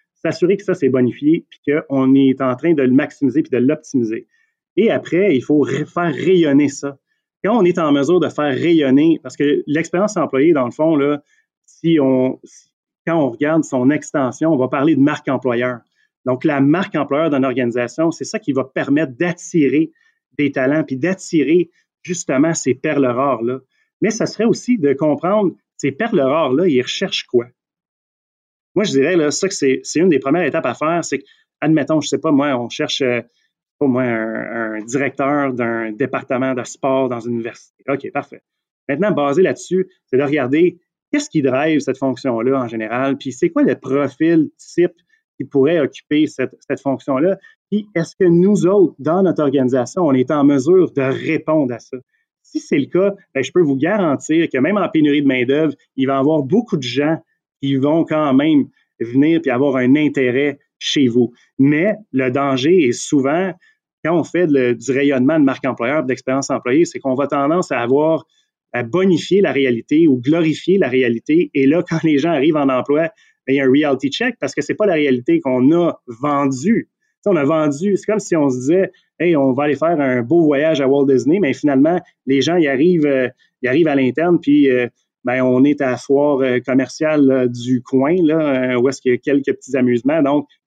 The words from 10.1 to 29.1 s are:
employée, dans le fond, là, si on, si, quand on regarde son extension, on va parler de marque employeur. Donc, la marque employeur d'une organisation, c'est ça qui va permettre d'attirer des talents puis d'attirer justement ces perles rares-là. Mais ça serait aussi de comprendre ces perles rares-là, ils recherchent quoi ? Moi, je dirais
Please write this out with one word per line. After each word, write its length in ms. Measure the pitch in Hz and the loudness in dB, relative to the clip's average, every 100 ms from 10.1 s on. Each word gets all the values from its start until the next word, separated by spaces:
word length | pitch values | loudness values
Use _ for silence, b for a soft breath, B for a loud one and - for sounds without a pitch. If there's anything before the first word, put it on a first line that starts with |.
| 185 | -2
employée, 380 | 135 135 160 | -2 2 2
dans 100 | 147 | 2
le 80 | 120 | 0
fond, 240 | - 156 151 | -2 0 2
là, 260 | 139 147 _ _ _ _ _ | 0 -2 _ _ _ _ _
si 320 | _ 165 160 | _ 0 2
on, 400 | 135 131 127 - - | 4 2 0 -4 -14
si, 240 | - _ _ _ _ - | -20 _ _ _ _ -4
quand 120 | 165 | 0
on 120 | 135 | 0
regarde 360 | 117 147 160 147 | 0 0 0 0
son 240 | 131 127 | 0 2
extension, 600 | 151 - 156 127 - 160 | 0 -2 -4 -4 -2 -2
on 40 | 143 | 0
va 140 | - | 0
parler 260 | 143 147 139 | 0 0 2
de 60 | |
marque 260 | 143 151 - | 2 0 -4
employeur. 520 | 127 131 117 127 117 _ _ _ _ 127 | -4 -2 -2 -4 -6 _ _ _ _ -4
Donc, 200 | 127 165 | -2 0
la 160 | 143 | 2
marque 340 | 139 170 190 156 | 2 2 0 -4
employeur 340 | 135 139 160 | -2 0 0
d'une 140 | 143 | 0
organisation, 680 | 135 123 120 123 120 - 160 | 0 -2 -2 -2 -4 -2 -2
c'est 120 | - | -2
ça 160 | 135 - | -8 -10
qui 140 | - | -8
va 100 | 131 | -6
permettre 540 | 127 170 147 143 156 120 | -4 -4 -2 0 -2 -4
d'attirer 760 | 175 170 - 170 139 139 160 _ _ _ _ - | -4 -6 -4 0 2 2 -2 _ _ _ _ -4
des 160 | 143 | -4
talents 320 | 143 131 156 147 | -2 -2 -2 -4
puis 100 | 131 | -4
d'attirer 720 | 160 190 - 165 135 175 170 b b _ | -4 -6 -4 -2 2 0 0 b b _
justement 520 | - 175 - 135 160 | -12 -10 -4 0 0
ces 220 | 160 190 127 | -2 -4 -4
perles 300 | 156 139 127 | -2 -2 -2
rares-là. 540 | 120 139 117 117 131 _ _ _ - | 0 -2 -2 -4 -8 _ _ _ -4
Mais 100 | 208 | -4
ça 160 | 214 160 | -2 -4
serait 200 | - 226 | -2 0
aussi 320 | - - 180 | 0 0 0
de 160 | 143 | 0
comprendre 580 | 135 156 143 175 214 185 - _ - | 0 0 0 0 0 0 -4 _ -8
ces 160 | 139 | -6
perles 300 | 139 226 196 | -4 -2 0
rares-là, 440 | 131 151 143 131 185 | 0 0 0 0 2
ils 140 | 127 | 0
recherchent 440 | 120 - 196 - - | -2 -4 -6 -6 -2
quoi ? 220 | 123 120 _ _ _ _ _ _ _ _ _ _ _ _ | -2 -4 _ _ _ _ _ _ _ _ _ _ _ _
Moi, 120 | 180 202 | -4 0
je 60 | |
dirais 260 | 135 143 | 2 2